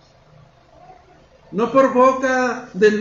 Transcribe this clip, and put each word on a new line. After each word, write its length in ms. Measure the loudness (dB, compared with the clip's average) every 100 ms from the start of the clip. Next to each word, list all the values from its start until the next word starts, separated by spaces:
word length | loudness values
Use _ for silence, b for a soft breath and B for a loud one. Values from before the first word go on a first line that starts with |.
| _ _ _ _ _ _ _ _ -20 -20 _ _ _ _ _
No 200 | -6 0
por 220 | 2 2
boca 760 | 2 2 0 -2 -2 -4 -6 -12
de, 160 | 0 0 0